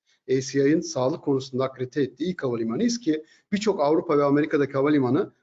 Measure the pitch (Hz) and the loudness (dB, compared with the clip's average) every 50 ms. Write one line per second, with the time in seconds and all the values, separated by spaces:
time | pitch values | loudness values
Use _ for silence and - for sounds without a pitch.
0 | _ _ _ _ _ 127 131 135 131 - 135 139 139 143 160 175 165 - - 131 | _ _ _ _ _ -2 -2 -2 -2 -2 0 2 4 4 4 2 0 -2 -4 -2
1 | 127 135 165 - - 147 139 131 131 - 127 123 131 131 - - 127 127 - 151 | -2 -2 -2 -2 -2 -2 -2 -2 -2 -4 -4 -4 -4 -4 -4 -6 -8 -6 -2 -2
2 | 135 123 - - 156 180 180 - 139 127 120 113 113 110 117 165 240 233 - - | -2 -2 -4 -6 -6 -6 -4 -4 -4 -4 -4 -2 -4 -4 -2 0 0 -2 -2 -2
3 | - 160 156 156 - _ _ _ _ - 202 196 - 214 - 151 143 147 160 180 | -2 -2 -2 -2 -4 _ _ _ _ -6 -4 -2 0 0 0 2 2 2 2 2
4 | 175 - 147 147 143 139 139 147 156 156 160 143 139 131 139 135 139 147 151 143 | 2 2 2 2 4 4 2 2 2 2 0 0 0 0 0 0 2 2 2 2
5 | 127 120 131 170 - - _ _ | 2 2 0 0 -2 -2 _ _